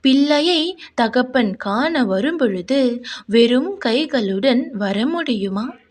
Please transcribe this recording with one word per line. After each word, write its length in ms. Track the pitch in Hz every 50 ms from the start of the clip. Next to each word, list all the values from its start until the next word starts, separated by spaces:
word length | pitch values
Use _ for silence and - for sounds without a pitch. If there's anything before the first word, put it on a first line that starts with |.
பிள்ளையை 760 | - 269 262 277 285 285 302 294 302 349 359 320 311 349 370 - - - _
தகப்பன் 600 | - 233 220 - 247 247 254 - 262 226 202 185
காண 500 | - - 202 202 226 277 330 339 285 247
வரும்பொழுது 960 | 196 190 190 208 302 339 320 269 220 190 180 180 - 262 277 262 247 240 240 240 - - - -
வெறும் 520 | - 202 233 233 247 247 254 302 370 403 392 -
கைகளுடன் 800 | 240 220 269 320 302 - 254 214 190 190 196 202 269 240 247 311 -
வர 340 | 254 196 208 196 196 202 226
முடியுமா? 760 | 294 330 339 320 285 240 202 196 196 196 202 226 285 359 - _ _